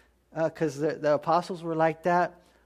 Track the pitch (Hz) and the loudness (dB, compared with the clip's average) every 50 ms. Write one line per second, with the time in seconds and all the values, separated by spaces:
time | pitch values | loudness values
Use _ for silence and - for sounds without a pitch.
0 | _ _ _ _ _ _ - 156 165 156 160 - 165 151 131 139 151 151 - - | _ _ _ _ _ _ -4 -2 -2 -2 -2 -2 -4 -4 -2 -2 -2 -2 -2 0
1 | 151 147 151 143 - 170 160 175 175 - 190 160 170 165 165 160 160 165 156 - | 2 2 2 2 2 2 2 2 0 -2 -8 -8 -8 -4 0 2 2 2 0 0
2 | - 180 175 180 175 175 - - _ _ _ _ _ | 0 2 2 2 2 0 -4 -12 _ _ _ _ _